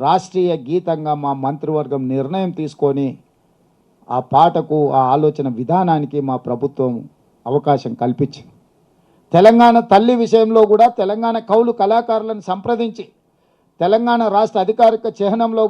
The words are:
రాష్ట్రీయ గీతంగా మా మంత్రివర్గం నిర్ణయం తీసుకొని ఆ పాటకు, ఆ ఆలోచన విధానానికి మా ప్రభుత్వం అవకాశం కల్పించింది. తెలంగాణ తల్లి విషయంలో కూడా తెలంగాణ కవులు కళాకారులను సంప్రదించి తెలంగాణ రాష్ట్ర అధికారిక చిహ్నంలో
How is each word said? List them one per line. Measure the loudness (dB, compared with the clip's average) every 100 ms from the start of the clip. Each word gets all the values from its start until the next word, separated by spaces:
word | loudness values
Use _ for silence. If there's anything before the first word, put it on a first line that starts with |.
| 0
రాష్ట్రీయ | 0 0 -2 -2 -2 -4
గీతంగా | -4 -2 -4 -4 -4 -4
మా | -4 -4
మంత్రివర్గం | -6 -4 -4 -2 -4 -4
నిర్ణయం | -4 -4 -4 -6 -6
తీసుకొని | -10 -2 -2 0 -4 -8 _ _ _ _ _ _ _ _ -8
ఆ | -6 0
పాటకు, | 2 2 0 -2 -2 0 0
ఆ | 0 2
ఆలోచన | 0 -2 -6 -6
విధానానికి | -2 0 0 -2 -2 -6 -4
మా | -6 -6
ప్రభుత్వం | -6 -6 -4 -4 -4 -10 _ _ _ -4
అవకాశం | -2 0 -2 -2 -4
కల్పించింది. | -4 -2 -6 -8 -20 _ _ _ _ _ _ _ _
తెలంగాణ | 4 6 8 6 4 4
తల్లి | 2 4 0
విషయంలో | 2 2 4 4 4
కూడా | 4 2 2
తెలంగాణ | -4 -4 -4 -4 0
కవులు | 0 0 0
కళాకారులను | 0 0 0 -4 -4 -10 -8
సంప్రదించి | -8 -4 -4 -6 -10 -18 _ _ _ _ _ _ -4
తెలంగాణ | 0 0 0 -2 0
రాష్ట్ర | 0 0 -2 -2
అధికారిక | 2 2 2 -4 -4
చిహ్నంలో | -2 -2 -2 -2